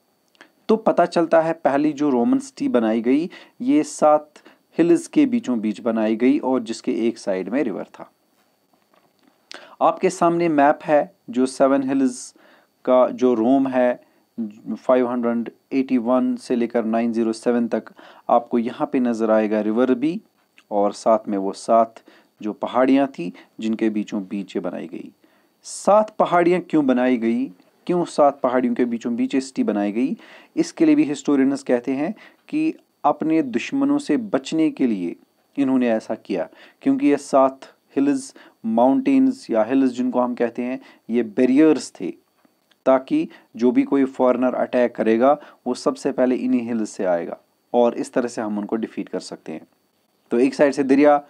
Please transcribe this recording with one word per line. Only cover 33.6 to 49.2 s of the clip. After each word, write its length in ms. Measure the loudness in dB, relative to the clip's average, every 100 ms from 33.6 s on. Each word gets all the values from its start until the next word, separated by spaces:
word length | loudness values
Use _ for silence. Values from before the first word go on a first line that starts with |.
| -4 -2 0 0
से 200 | 0 -4
बचने 540 | -2 -4 -2 -2 -2
के 160 | 0 -2
लिए 280 | -2 -6 -10 _ _ _ -4
इन्होंने 320 | 0 2 2
ऐसा 260 | 0 -4 -10
किया, 340 | -6 -6 -6 -12 -20 _
क्योंकि 260 | -2 0 2
ये 100 | 0
सात 420 | 0 2 2 0 -16 _ _ -2
हिल्स, 400 | 0 0 -6 -18 -20 _ -4
माउंटेन्स 840 | 2 2 2 2 2 2 0 -2
या 140 | -2
हिल्स 280 | 0 2 0
जिनको 280 | 0 -2 -2
हम 160 | -2 -2
कहते 260 | -4 -4
हैं, 180 | -8 -8 -12 _ -4
ये 140 | -2
बैरियर्स 680 | -2 0 2 6 4 4 -2 -10
थे, 120 | -12 -12 _ _ _ _ _ _ 2
ताकि 440 | 2 2 -4 -4 -10 _ -2
जो 160 | 2
भी 120 | 2
कोई 220 | 2 0 0
फॉरेनर 480 | 2 0 2 0
अटैक 420 | -2 -2 0 0 0
करेगा 420 | 0 2 4 2 -2 -12 -8
वो 60 |
सबसे 380 | -4 -4 -4 -4
पहले 240 | 0 0 0
इन्हीं 260 | 0 -2
हिल्स 280 | -2 -4 -6
से 160 | -4 -2
आएगा 320 | -2 -4 -12 _ _ _
और 220 | 2 2 0
इस 180 | -6
तरह 140 | -4 -4
से 140 | -6
हम 160 | -6 -6
उनको 180 | -4 -4
डिफीट 340 | -6 -8 -10
कर 100 |
सकते 320 | -10